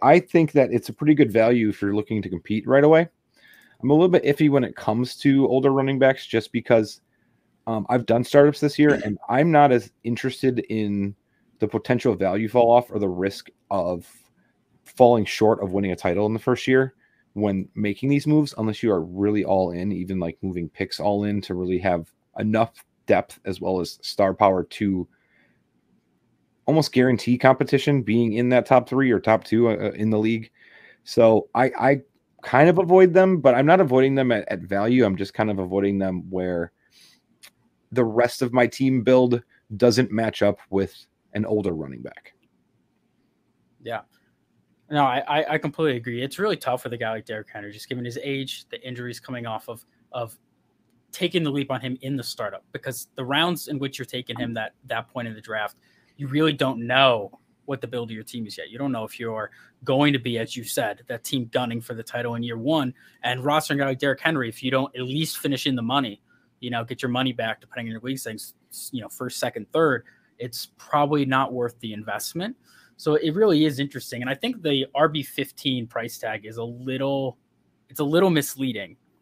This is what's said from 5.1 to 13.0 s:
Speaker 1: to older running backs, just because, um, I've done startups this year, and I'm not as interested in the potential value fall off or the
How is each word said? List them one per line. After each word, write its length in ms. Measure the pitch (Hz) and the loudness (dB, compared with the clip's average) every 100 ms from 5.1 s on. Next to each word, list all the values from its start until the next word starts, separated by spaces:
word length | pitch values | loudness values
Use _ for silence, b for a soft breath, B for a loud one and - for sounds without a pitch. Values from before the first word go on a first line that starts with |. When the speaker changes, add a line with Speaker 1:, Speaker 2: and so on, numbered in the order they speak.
| - | 0
Speaker 1:
to 280 | 143 135 131 | 2 4 4
older 220 | 131 135 | 2 2
running 280 | 135 135 135 | 2 0 2
backs, 280 | 135 135 - | 2 2 -2
just 260 | 117 - | -4 -2
because, 500 | 120 - 117 104 - _ _ _ _ _ _ - | -8 2 2 2 -8 _ _ _ _ _ _ -8
um, 200 | 110 95 | -6 -2
I've 180 | 123 113 | -4 0
done 180 | 117 | 0
startups 340 | 120 143 147 147 | 4 6 6 4
this 200 | 147 143 | -2 4
year, 220 | 151 135 | 4 4
and 120 | 107 104 - | -2 -8 -2
I'm 240 | 127 165 | 2 4
not 180 | 151 143 | 6 6
as 220 | 123 - _ | 4 0 _
interested 560 | 117 120 131 - 135 120 - | -6 -4 -4 0 -2 -2 -4
in 440 | 110 104 101 101 101 _ _ _ _ | -4 -2 -2 -4 -8 _ _ _ _
the 80 | 107 | -4
potential 460 | 107 - 123 131 | -4 -2 0 0
value 340 | 95 95 98 110 | 0 -2 -2 0
fall 220 | 120 117 | 2 6
off 200 | 120 120 | 4 2
or 80 | |
the 100 | 110 | -4